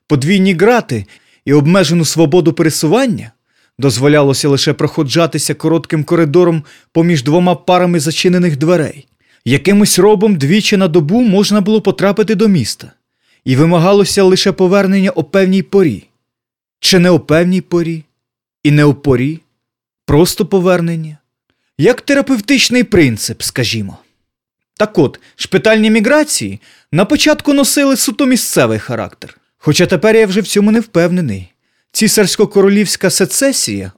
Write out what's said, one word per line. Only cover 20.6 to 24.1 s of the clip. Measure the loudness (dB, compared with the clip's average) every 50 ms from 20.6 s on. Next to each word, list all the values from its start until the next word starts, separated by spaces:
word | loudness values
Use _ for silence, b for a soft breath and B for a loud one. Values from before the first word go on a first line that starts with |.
| 0 0 0 0 -2 -4 -6 -6 -10 -12 -16 _ _ _ _ _ _ _ _ _ _ _ -6 0
Як | 0 0 0 0
терапевтичний | -2 -2 -2 0 0 0 -2 -4 -2 -2 -2 0 0 0 0 0 0
принцип, | 2 2 2 2 2 0 -4 -6 -10 -10 -8
скажімо. | -10 -8 -6 -4 -4 -4 -4 -6 -8 -10 -14 -18 _ _